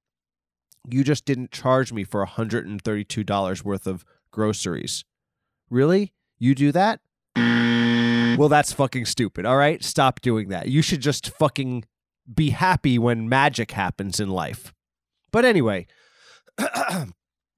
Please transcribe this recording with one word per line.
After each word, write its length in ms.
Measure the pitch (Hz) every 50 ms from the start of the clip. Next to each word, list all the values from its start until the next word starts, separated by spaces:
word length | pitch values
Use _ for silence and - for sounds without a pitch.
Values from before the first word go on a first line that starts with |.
| _ _ _ _ _ _ _ _ _ _ _ _ _ _ _ _ _ 120
you 140 | 123 135 135
just 200 | 147 143 - -
didn't 260 | 143 135 127 123 -
charge 420 | - - - 131 131 131 123 -
me 120 | 117 107 92
for 180 | - - 101
a 40 | 98
hundred 400 | 92 - 113 113 107 113 110 -
and 140 | 92 104 98
thirty-two 440 | - 113 107 104 101 _ - 113 98
dollars 400 | 104 101 98 95 92 95 - -
worth 220 | 101 98 95 -
of 180 | 95 92 87 _ _ _ _ _ _
groceries." 760 | - 107 107 107 107 - - 92 80 52 - - - - - _ _ _ _ _ _ _ _ _ _ _ _ -
Really? 420 | 120 123 139 160 185 202 202 - _ _ _ _ _ -
You 160 | 117 131 139
do 160 | 131 143 147
that? 280 | 143 175 196 226 220 - _ _ _ _ _ _ - 120 117 117 - 120 120 117 117 120 117 117 117 117 117 117 120 120 117 117 120 127
Well, 100 | 147 143
that's 240 | 147 147 - -
fucking 340 | - - 135 123 - 123 110
stupid, 400 | - - - 113 92 - 87 95
all 100 | 120 131
right? 260 | 139 143 151 165 -
Stop 380 | - - - 156 135 131 - -
doing 280 | - 123 110 110 98 98
that. 200 | 95 85 - 120
You 140 | 135 160
should 180 | 151 - 185 135
just 300 | 135 147 - - - -
fucking 540 | - - 156 139 - 143 131 127 123 117 - _ _ _ _ _ _ _ _ 127
be 180 | 107 156 156 143
happy 480 | - - 185 185 175 - - 135 123 117
when 300 | 117 120 120 113 113 117
magic 440 | 127 135 143 147 120 120 107 -
happens 480 | - 101 95 87 - - 98 95 - -
in 80 | 104 95
life. 460 | 92 90 76 - 113 - - - _ _ _ _ _ _ _ _ _ _ _ -
But 120 | - 233 247
anyway, 420 | 247 214 165 117 107 98 90 - _ _ _ _ _ _ _ _ - - _ _ _ _ -
<clears throat> 80 | 277 - - 254 269 240 185 175 127 90 - _ _ _ _ _ _ _ _